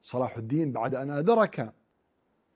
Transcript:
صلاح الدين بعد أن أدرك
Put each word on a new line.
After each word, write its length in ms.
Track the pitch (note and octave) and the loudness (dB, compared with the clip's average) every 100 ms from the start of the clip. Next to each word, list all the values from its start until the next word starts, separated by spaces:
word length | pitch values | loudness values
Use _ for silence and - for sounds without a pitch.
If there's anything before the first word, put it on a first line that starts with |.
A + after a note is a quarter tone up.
صلاح 340 | - B2 B2 A2+ | -6 -2 -2 -4
الدين 360 | A2+ D3 D#3 | -2 0 0
بعد 220 | A#2+ A#2 | -2 -2
أن 160 | B2+ C#3 | -2 -4
أدرك 640 | D3 E3+ A3+ G3+ - A2 _ _ _ _ _ _ _ _ | 0 4 4 4 0 -8 _ _ _ _ _ _ _ _